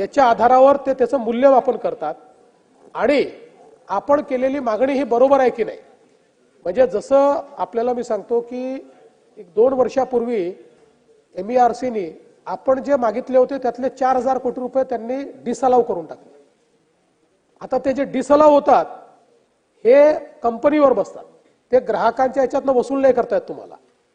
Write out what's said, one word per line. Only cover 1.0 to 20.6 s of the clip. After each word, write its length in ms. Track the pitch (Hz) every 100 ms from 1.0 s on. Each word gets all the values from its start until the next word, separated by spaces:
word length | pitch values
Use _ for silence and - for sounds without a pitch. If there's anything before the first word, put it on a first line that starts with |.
| 240 277
मूल्यमापन 580 | 220 233 277 262 262 214
करतात. 380 | 180 165 151 160 - _ _ _ _ _ _
आणि 320 | 151 208 285 147 - - _ - _ -
आपण 320 | 190 196 294
केलेली 380 | - 254 262 277
मागणी 340 | 240 214 262
ही 100 | 269
बरोबर 360 | 269 233 262 269
आहे 100 | 254
की 140 | -
नाही? 140 | 208 - - _ _ _ _ _ _ _
म्हणजे 240 | 165 185 254
जसं 480 | 208 - 269 277 285 - -
आपल्याला 360 | - 233 240
मी 100 | 247
सांगतो 360 | 233 214 - 233
की 500 | 233 254 254 269 - _ _ _ _ -
एक 100 | 180 -
दोन 180 | 247
वर्षापूर्वी 800 | 262 247 269 247 247 233 233 175 202 - _ _ _ _ _ _ -
एमईआरसीनी 840 | 196 247 240 226 254 220 170 156 _ _ -
आपण 380 | 170 - 262
जे 120 | 233 277
मागितले 420 | 233 208 202 254
होते 200 | 254 277
त्यातले 320 | 254 233 254
चार 260 | 254 262 262
हजार 220 | 240 262
कोटी 240 | 254 254
रुपये 220 | 247 269
त्यांनी 480 | 254 233 226 262 277 -
डिसअलाव 380 | - 233 262 247
करून 240 | 233 180 156
टाकले. 320 | 131 _ _ _ _ _ _ _ _ _ _ _ _ _ _
आता 160 | 196 254
ते 160 | 262
जे 100 | 262
डिसअलाव 500 | 254 254 - 294 302
होतात 320 | 294 294 220 160 - - _ _ _ _ _ _ _ 214
हे 280 | 269 302 302 - -
कंपनीवर 500 | 233 233